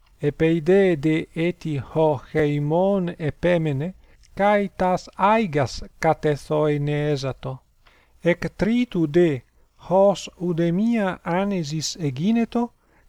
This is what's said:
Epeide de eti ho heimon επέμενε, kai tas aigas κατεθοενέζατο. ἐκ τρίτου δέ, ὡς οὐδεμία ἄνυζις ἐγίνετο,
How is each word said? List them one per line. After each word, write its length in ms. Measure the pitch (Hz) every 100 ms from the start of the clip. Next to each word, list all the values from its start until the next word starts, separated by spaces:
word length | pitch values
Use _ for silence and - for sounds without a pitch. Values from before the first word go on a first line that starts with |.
| _ _
Epeide 760 | 147 143 160 165 156 196 190 165
de 320 | 151 156 - -
eti 420 | 170 175 160 147
ho 440 | - 156 156 135 -
heimon 840 | 156 151 147 147 165 190 202 175 -
επέμενε, 760 | 156 - 175 175 160 135 160 - - - - -
kai 360 | 202 208 202 -
tas 320 | 185 180 - -
aigas 680 | 190 226 214 147 127 - - -
κατεθοενέζατο. 1600 | 165 151 156 143 - 151 151 147 143 147 147 147 131 - 131 131 _ _ _ _ _ _ 165
ἐκ 200 | 170 165 -
τρίτου 560 | 185 240 247 185 160
δέ, 320 | 156 175 131 - _ _ _ -
ὡς 360 | 185 196 185 - -
οὐδεμία 760 | 175 165 170 175 220 233 196 175
ἄνυζις 640 | - 175 202 196 147 156 139 -
ἐγίνετο, 640 | 151 131 180 226 226 240 240 - _ _